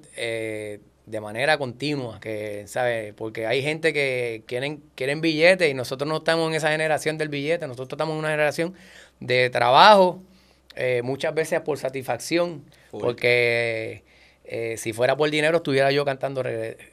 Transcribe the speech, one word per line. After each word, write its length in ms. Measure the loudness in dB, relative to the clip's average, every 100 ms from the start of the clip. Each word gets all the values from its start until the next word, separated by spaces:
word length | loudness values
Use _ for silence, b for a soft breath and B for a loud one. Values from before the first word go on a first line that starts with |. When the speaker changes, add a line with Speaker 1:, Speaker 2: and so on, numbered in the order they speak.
| -12 -8
Speaker 1:
eh, 640 | -6 -4 -6 -8 -10 -12 -16 _ -12
de 160 | -10
manera 360 | -8 -4 0 0
continua, 640 | -2 -4 -4 -4 -6 -10
que, 460 | -10 -8 -6 -8 -8
¿sabe? 460 | -2 -2 -2 -6
Porque 340 | -10 -10 -6 -2
hay 140 | -2
gente 320 | -2 -2 0
que 500 | 0 0 -2 -4 -6 -8
quieren, 360 | -6 -6 -8 -12 -6
quieren 260 | -4 -2
billetes 500 | 0 4 4 6 4
y 20 |
nosotros 360 | 0 -4 -4 -4
no 80 | -2
estamos 320 | 0 0 0
en 60 | 0
esa 160 | 0
generación 460 | 0 0 0 -2 -2
del 120 | -4
billete, 380 | -4 -2 -2 -4
nosotros 260 | -10 -8
estamos 200 | -4 -4
en 60 | -2
una 100 | -2
generación 420 | 0 0 0 -4 -6 B B B B
de 280 | 0 4 4
trabajo, 720 | 4 6 8 10 10 6 2 -12 b b b _ -6
eh, 260 | -2 -2
muchas 300 | -2 -4 -4
veces 280 | -2 -2 -2
por 160 | -2 -4
satisfacción, 840 | -4 -6 -6 -6 -2 -2 -2 -6 -16 b b
Speaker 2:
Full. 100 | -6
Speaker 1:
porque, 1000 | -4 0 2 4 4 2 0 -4 -6 -10 -18 b b b
eh, 320 | -12 -8 -6 -6
si 160 | -6
fuera 240 | 0 2 2
por 140 | 2
dinero 260 | 2 2 2
estuviera 340 | 2 2 4
yo 140 | 2 0
cantando 380 | -2 -4 -4
regga-, 340 | -4 -4 -6 -10 -16